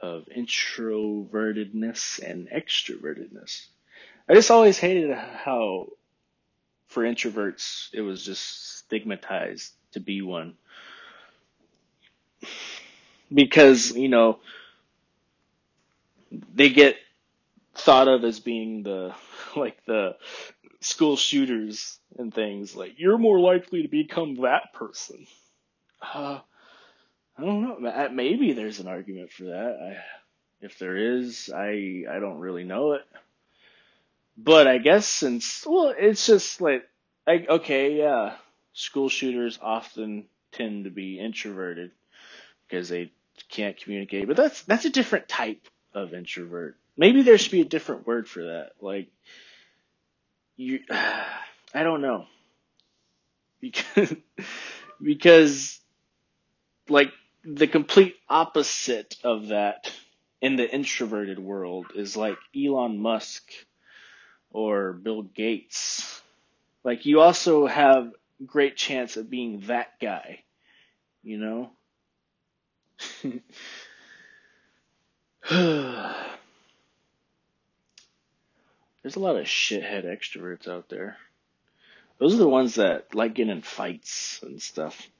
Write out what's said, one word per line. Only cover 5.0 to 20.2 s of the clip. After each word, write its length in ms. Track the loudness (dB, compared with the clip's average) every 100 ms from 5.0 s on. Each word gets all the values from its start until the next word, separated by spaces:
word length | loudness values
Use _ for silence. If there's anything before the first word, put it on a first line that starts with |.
| 0 -4
how, 720 | -8 -10 -4 -2 -2 -4 -10 -18 _ _ _ _ _ _ _ _ _
for 160 | -2
introverts, 840 | -2 -2 -4 -4 -6 -6 -10 -12 -12
it 80 | -8
was 220 | -8 -8
just 540 | -10 -12 -12 -14 -16 -18
stigmatized 960 | -8 -8 -6 -10 -8 -6 -6 -10 -16 _ _
to 60 | -14
be 220 | -8 -8
one. 340 | -6 -8 -10 -16 _ -20 -20 -20 -20 -20 -20 _ _ _ _ _ _ _ _ _ _ _ -18 -16 -16 -16 -20 -20 _ _ 0
Because, 580 | 4 6 10 10 10 4
you 160 | 0 2
know, 300 | 6 6 4 -6 -20 -20 _ _ _ _ _ _ _ _ _ _ _ _ _ _ _ _ -20 -6
they 160 | 4 6
get 260 | 10 8 6 -8 _ _ _ _ _ _
thought 340 | 0 6 8 8
of 160 | 6
as 160 | 2 -4
being 440 | -6 -6 -6 -8
the, 300 | -8 -8 -8 -12 -20 -20
<laughs> 200 | -12 -6
like, 280 | -6 -6 -4
the 300 | -2 -2 -4